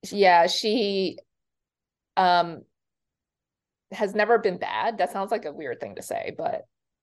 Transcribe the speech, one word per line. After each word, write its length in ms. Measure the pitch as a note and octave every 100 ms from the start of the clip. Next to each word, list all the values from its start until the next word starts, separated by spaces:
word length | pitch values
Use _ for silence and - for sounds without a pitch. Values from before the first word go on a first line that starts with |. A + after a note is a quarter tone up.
| -
Yeah, 380 | G3+ F#3+ F3 E3+
she, 680 | - A3+ A3 G3+ G3 F#3 - - _ _ _ _ _ _ _ _ -
um, 460 | F#3 F3 E3+ D3+ - _ _ _ _ _ _ _ _ _ _ _ _
has 200 | F#3+ G#3
never 240 | G3+ G#3 A#3
been 200 | G3+ F3+
bad. 400 | - G#2+ F3+ G#3+
That 140 | F3+
sounds 180 | G3 G3
like 140 | A3
a 80 | D#3
weird 260 | C#3+ D3 A#2
thing 160 | G#2
to 80 | G2
say, 300 | - - - -
but 260 | E3 - - _ _ _